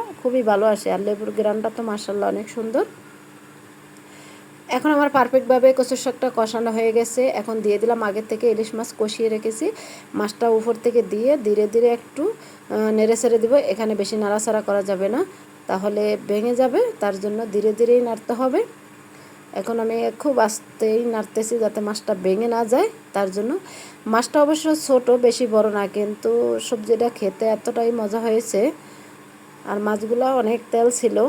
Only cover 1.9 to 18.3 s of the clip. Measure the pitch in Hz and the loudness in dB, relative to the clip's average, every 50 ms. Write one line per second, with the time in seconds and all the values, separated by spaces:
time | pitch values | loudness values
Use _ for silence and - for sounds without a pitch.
1.9 | 208 208 - - 202 202 202 196 196 202 214 214 - 240 220 220 220 285 440 - | -6 -8 -6 -6 -4 -2 -2 -2 -2 -4 -6 -8 -8 -8 -6 -2 -2 -2 -2 -2
2.9 | - - - - - - - - - - - - - - - - - - - - | -6 -14 -20 -20 -20 -20 -20 -20 -20 -20 -20 -20 -20 -20 -20 -20 -20 -20 -20 -20
3.9 | - - - - - - - - - - - - - - - - 247 254 247 302 | -20 -20 -20 -20 -20 -20 -20 -20 -20 -20 -20 -20 -20 -20 -8 -4 -4 0 2 2
4.9 | 302 285 294 285 285 269 240 240 262 262 254 240 254 254 247 262 262 262 254 - | 4 4 4 4 4 4 4 4 4 2 4 4 4 6 6 6 6 4 2 0
5.9 | 262 247 - 269 247 - 254 254 247 233 220 220 233 233 233 226 220 220 226 226 | -2 -4 -2 -4 -4 -2 -4 -2 0 0 0 0 0 -2 -2 -2 0 0 2 2
6.9 | 220 233 233 226 - 254 254 262 - 208 208 226 226 220 196 208 208 202 220 233 | 2 2 0 0 0 0 0 0 0 -2 -4 -4 -4 -2 0 0 0 2 2 0
7.9 | 240 233 220 208 196 214 220 - 226 214 240 240 220 214 220 220 - 220 233 - | 0 0 0 -2 -2 -4 -4 -6 -4 0 2 2 2 2 -2 -4 -6 -8 -8 -8
8.9 | - - 214 214 214 - 226 226 220 214 214 220 220 - 311 392 453 - - - | -6 -4 -4 -4 -2 -2 -2 -2 -2 -2 -4 -4 -4 -4 -4 -4 -4 -6 -10 -18
9.9 | - - - - - 202 208 208 214 - 233 233 226 220 220 233 233 226 - 240 | -18 -20 -16 -10 -6 -4 -4 -4 -2 0 2 2 2 2 2 0 -2 -2 0 0
10.9 | 220 240 214 180 196 208 226 269 302 285 214 208 208 214 214 208 208 226 240 240 | 2 2 0 0 0 0 2 2 2 2 2 0 2 2 2 2 2 4 4 4
11.9 | 240 233 - - - 269 302 415 440 - - - - - - - 208 214 214 214 | 2 0 -4 -8 -8 -4 -4 -4 -4 -6 -12 -20 -20 -20 -12 -6 -4 -2 0 0
12.9 | 220 220 214 220 226 226 - 240 233 226 226 226 262 285 247 - 190 220 220 220 | 2 2 2 2 2 2 2 2 2 2 4 4 4 4 2 2 -2 -2 -2 -2
13.9 | 220 202 202 - 226 214 214 202 208 214 214 233 214 214 208 - 202 202 190 196 | -2 -2 -4 -4 -4 -2 -2 0 -2 -2 0 0 -2 -2 0 0 -2 -2 0 -2
14.9 | 196 180 190 196 226 285 381 - - - - - - - - - - 185 196 208 | -2 -2 -2 -2 -2 -2 -4 -4 -6 -14 -20 -20 -20 -16 -8 -6 -4 -4 -2 -2
15.9 | 208 214 214 214 208 196 - - 202 214 214 240 247 240 254 254 247 370 494 480 | -2 0 0 0 -2 -2 -2 -2 -2 -2 0 0 0 2 2 2 2 2 0 0
16.9 | - - 214 202 196 190 196 208 208 208 226 214 190 208 202 220 208 214 233 226 | -2 -2 -4 -4 -4 -4 -6 -6 -4 -6 -6 -4 -2 0 0 0 2 2 4 4
17.9 | 240 247 247 233 226 220 - - | 4 4 4 2 -2 -4 -4 -4